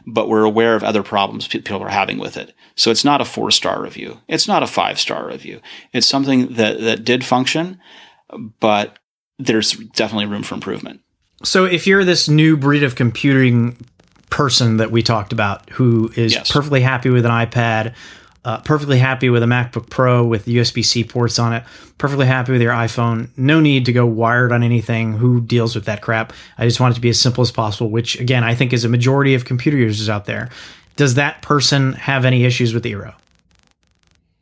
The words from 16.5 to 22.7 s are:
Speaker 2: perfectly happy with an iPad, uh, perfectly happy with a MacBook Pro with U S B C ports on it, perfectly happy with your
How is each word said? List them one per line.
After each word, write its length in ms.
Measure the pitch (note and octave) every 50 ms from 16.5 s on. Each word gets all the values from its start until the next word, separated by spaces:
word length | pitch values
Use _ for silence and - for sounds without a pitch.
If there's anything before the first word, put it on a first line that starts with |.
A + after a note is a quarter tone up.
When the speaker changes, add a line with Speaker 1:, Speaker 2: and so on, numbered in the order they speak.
Speaker 2:
perfectly 300 | - D3 C#3+ D3+ C#3+ C3
happy 280 | B2 C3 C3 B2 B2+ C3
with 160 | B2 B2 A2+
an 60 | A#2
iPad, 640 | A#2 A#2 A#2 A#2 - B2 A#2 A#2 A2 A2 A2 A2+ A#2+ - - - - - - _ _ _ _
uh, 160 | A#2+ A2+ -
perfectly 380 | - - D3+ D3+ C#3+ C#3+ C3+ B2
happy 320 | B2+ C3 C3 B2 C3 B2+
with 120 | A#2+ A#2 A#2
a 40 |
MacBook 420 | A#2 B2 B2 B2 B2 - A#2 - -
Pro 340 | - - C3 B2+ B2 B2 A#2+
with 200 | A#2 A2+ G#2 -
U 140 | A#2+ A#2+ A#2+
S 100 | A#2+ A#2
B 120 | - B2 A2
C 200 | - - A#2+ A2
ports 360 | A#2 - B2 A#2+ A2+ - -
on 160 | A#2 A#2 A#2
it, 100 | A#2 A#2+ - - - - - _
perfectly 300 | _ - C#3 C#3+ C#3 C3+
happy 260 | B2+ C3 C3 B2+ B2+ C3
with 80 | B2
your 140 | A#2+ A#2